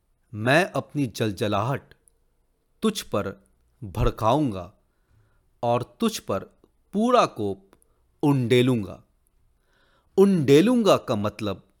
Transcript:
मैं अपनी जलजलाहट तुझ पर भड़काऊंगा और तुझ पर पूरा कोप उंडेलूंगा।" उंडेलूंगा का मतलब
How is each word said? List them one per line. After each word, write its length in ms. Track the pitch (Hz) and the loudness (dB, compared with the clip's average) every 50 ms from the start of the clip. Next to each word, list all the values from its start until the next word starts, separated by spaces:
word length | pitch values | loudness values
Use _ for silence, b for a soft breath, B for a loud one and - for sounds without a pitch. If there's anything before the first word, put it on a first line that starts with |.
| _ _ _ _ _ _ - | _ _ _ _ _ _ -12
मैं 360 | 104 110 127 135 160 185 - | -6 -2 0 2 2 0 0
अपनी 360 | - 139 127 - - 147 139 | -4 -8 -8 -6 -6 -6 -6
जलजलाहट 880 | 117 95 - 120 110 98 95 117 104 104 98 104 127 139 - - - - _ _ _ _ _ _ _ _ _ _ _ _ _ _ _ _ _ - | -6 -4 -6 -6 -6 -4 -4 -4 -4 -2 -2 -2 -4 -6 -8 -10 -14 -20 _ _ _ _ _ _ _ _ _ _ _ _ _ _ _ _ _ -4
तुझ 200 | 220 214 - - | -4 -4 -6 -8
पर 440 | - - 107 95 98 95 - _ _ _ _ _ _ _ - 117 | -8 -6 -6 -6 -8 -10 -16 _ _ _ _ _ _ _ -18 -16
भड़काऊंगा 920 | 101 85 - - 120 - - 110 107 123 151 156 131 101 92 87 87 - _ _ _ _ _ _ _ _ _ _ _ _ _ _ _ _ _ - | -10 -4 -2 -2 -2 -2 0 0 0 0 0 0 -2 -4 -8 -12 -14 -18 _ _ _ _ _ _ _ _ _ _ _ _ _ _ _ _ _ -2
और 340 | 120 120 120 123 - _ - | -2 -2 -2 -2 -6 _ -4
तुझ 180 | 226 226 226 - | -4 -4 -4 -6
पर 260 | - - 107 95 - - _ _ _ _ _ _ _ _ - | -8 -6 -6 -6 -8 -12 _ _ _ _ _ _ _ _ -4
पूरा 340 | 196 220 247 247 233 185 | -2 0 2 4 4 2
कोप 440 | 151 - - 107 101 98 - - _ _ _ _ _ _ _ _ _ _ _ - | 2 0 -4 -6 -6 -6 -8 -14 _ _ _ _ _ _ _ _ _ _ _ 2
उंडेलूंगा।" 840 | 147 139 135 123 113 127 123 123 131 127 113 98 90 87 - _ _ _ _ _ _ _ _ _ _ _ _ _ _ _ _ _ _ _ _ _ _ _ | 2 2 2 2 4 4 4 4 4 2 0 -2 -6 -12 -18 _ _ _ _ _ _ _ _ _ _ _ _ _ _ _ _ _ _ _ _ _ _ _
उंडेलूंगा 800 | - 190 202 196 175 143 120 139 147 170 233 254 240 220 190 151 | 4 4 4 4 2 2 4 6 6 6 4 2 2 2 2 2
का 200 | 120 - - 123 | 2 0 -4 -4
मतलब 520 | 104 101 104 - - 110 101 95 - - _ _ _ | -4 -4 -4 -6 -6 -6 -6 -6 -8 -12 _ _ _